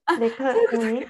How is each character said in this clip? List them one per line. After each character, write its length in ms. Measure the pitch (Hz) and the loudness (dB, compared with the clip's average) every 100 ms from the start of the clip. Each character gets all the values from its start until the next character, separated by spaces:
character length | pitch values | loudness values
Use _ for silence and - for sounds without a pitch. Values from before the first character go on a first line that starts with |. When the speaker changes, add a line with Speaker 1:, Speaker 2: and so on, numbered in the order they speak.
| - | -2
Speaker 1:
あ、 100 | 226 | 0
そ 60 | |
う 20 | 226 | 0
い 20 | |
う 20 | |
こ 440 | - 269 453 466 233 | -2 0 2 2 2
と 20 | |
か。 0 | |
Speaker 2:
何？ 240 | 220 240 | -2 -4